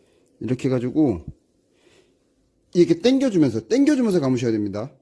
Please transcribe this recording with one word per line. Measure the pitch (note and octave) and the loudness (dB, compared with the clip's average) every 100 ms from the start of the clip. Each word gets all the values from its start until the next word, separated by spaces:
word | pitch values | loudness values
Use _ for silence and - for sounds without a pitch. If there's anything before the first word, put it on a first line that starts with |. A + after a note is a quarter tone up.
| _ _ _ _ | _ _ _ _
이렇게 | A2+ B2+ C#3 | -6 -4 -2
해가지고 | B2+ B2 D3+ D3 F2+ - - _ _ _ _ _ _ _ _ _ _ _ _ _ | -2 -2 0 0 -2 -8 -20 _ _ _ _ _ _ _ _ _ _ _ _ _
이렇게 | F3+ E3+ - | 0 2 4
당겨주면서, | A#3+ C4 C4+ F#3+ C#3+ G#2+ - | 2 2 2 2 0 0 -2
당겨주면서 | B3+ C#4 C#4+ A#3 F3+ | 2 2 2 0 0
감으셔야 | C3+ B2+ B2 | 0 -2 0
됩니다. | A2 G#2 G2+ C3 - | -2 -4 -6 -10 -14